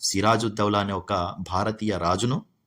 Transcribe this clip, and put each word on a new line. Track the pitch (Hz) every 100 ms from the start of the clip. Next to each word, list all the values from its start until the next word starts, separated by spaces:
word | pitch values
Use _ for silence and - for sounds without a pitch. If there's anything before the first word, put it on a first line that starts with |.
సిరాజుద్దౌలా | - 95 107 113 110 104 104 104
అనే | 101
ఒక | 98 - 95 87 -
భారతీయ | 90 92 104 107 107 92
రాజును | 85 95 104 160 - _